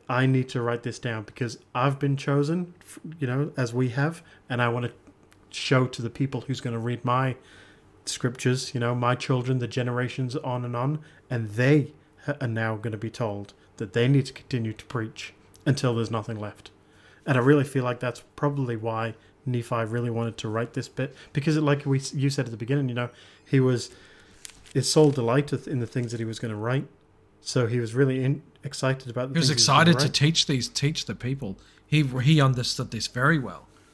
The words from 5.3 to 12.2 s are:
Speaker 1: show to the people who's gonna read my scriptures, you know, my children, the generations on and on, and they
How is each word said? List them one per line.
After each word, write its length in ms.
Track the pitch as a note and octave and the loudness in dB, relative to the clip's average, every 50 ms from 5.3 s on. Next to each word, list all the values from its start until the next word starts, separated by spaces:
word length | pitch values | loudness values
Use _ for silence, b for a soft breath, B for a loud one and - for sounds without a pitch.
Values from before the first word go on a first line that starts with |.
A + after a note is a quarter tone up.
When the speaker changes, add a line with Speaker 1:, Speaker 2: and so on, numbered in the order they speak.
| _ _ _ _ | _ _ _ _
Speaker 1:
show 360 | - - - - C#3 C3 B2+ | -12 -8 -2 2 4 4 4
to 160 | B2 - - A#2 | 2 0 -4 -6
the 80 | A#2 | -6
people 300 | - - C#3 C3+ - B2 - | -4 -2 -2 -2 -2 -4 -6
who's 180 | - C3 A#2 | -6 -6 -6
gonna 180 | - B2+ A#2 A#2 | -4 -4 -4 -4
read 240 | A2+ A#2+ B2 A#2+ - | -4 -4 -4 -2 0
my 320 | A#2+ B2 B2+ C3 C3 B2 B B B B B B B B B B B B - _ | 2 2 2 2 0 -2 B B B B B B B B B B B B -16 _
scriptures, 680 | - - - - B2+ B2 - - B2+ B2 C3 - - - | -10 -6 -4 -2 -4 -2 0 0 0 0 0 -2 -4 -4
you 60 | A#2+ | -2
know, 140 | A#2 A#2+ B2 | -2 0 0
my 200 | B2 B2 A#2+ B2+ | 0 2 2 0
children, 440 | B2 - - C#3 B2 A#2+ B2+ C3 B2+ | 0 0 0 0 0 0 0 0 0
the 100 | B2 A2+ | -2 -2
generations 680 | - B2+ B2 B2+ A#2+ B2 B2+ A#2+ - - C3 B2+ A#2 | -2 -2 -2 -2 0 -2 -2 -2 -4 -4 -4 -4 -4
on 280 | D#3 - C3 B2 B2 B2 | -6 -6 -4 -4 -4 -4
and 100 | A#2+ A#2+ | -4 -4
on, 240 | A#2+ B2+ C#3 D#3 D3+ B B B B B - | -2 -2 -2 -2 -4 B B B B B -6
and 200 | C3 A#2+ A2+ G#2 | -4 -4 -4 -2
they 420 | G2+ A2+ B2 C3+ D3 D3+ C#3 - - b b b b _ | -2 2 4 6 6 4 4 0 -4 b b b b _